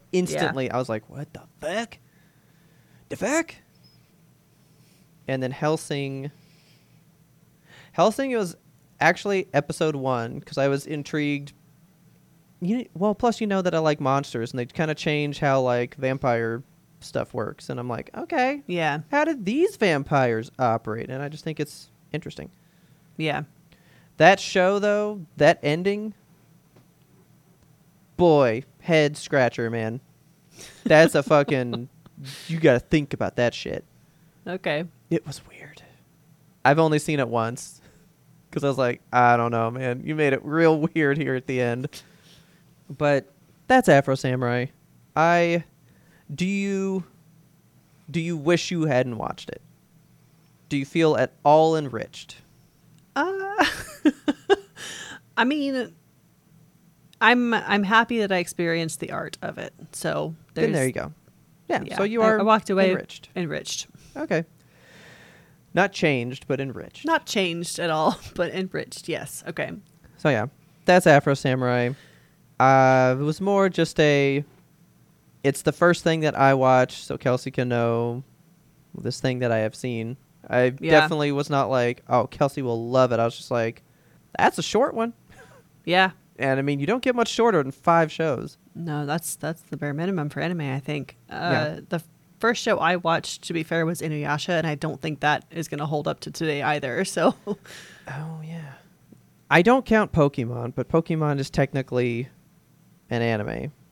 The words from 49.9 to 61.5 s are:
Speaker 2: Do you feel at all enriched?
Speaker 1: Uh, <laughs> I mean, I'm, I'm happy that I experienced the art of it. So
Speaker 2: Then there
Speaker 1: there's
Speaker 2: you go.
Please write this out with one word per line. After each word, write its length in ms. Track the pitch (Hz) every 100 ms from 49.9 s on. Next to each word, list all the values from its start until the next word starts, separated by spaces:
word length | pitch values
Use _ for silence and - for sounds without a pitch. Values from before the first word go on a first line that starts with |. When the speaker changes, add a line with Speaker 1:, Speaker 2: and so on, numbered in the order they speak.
| _ _ _ _ _ _ _ -
Speaker 2:
Do 80 | 143
you 80 | 135
feel 300 | 170 156 120
at 180 | 127 _
all 320 | 147 151 160 160
enriched? 640 | 143 - - - - - _ _ _ _ _ _ _ -
Speaker 1:
Uh, 500 | 339 381 392 427 - - - 587 302 - - - -
<laughs> 920 | 392 - - - - - - _ -
I 60 | 240
mean, 480 | 302 277 262 170 - _ _ _ _ _ _ _ _ _ _ _ -
I'm, 320 | 220 247 240
I'm 300 | 226 - 202
happy 360 | 196 226 233 233
that 120 | 202
I 60 | 185
experienced 600 | 170 - 170 165 165 -
the 120 | -
art 260 | 143 - -
of 160 | - -
it. 160 | - - -
So 440 | - 165 151 156 160 _
Speaker 2:
Then 180 | - 156
there 20 |
Speaker 1:
there's 140 | 156 131
Speaker 2:
you 60 |
go. 200 | - - - _ _ _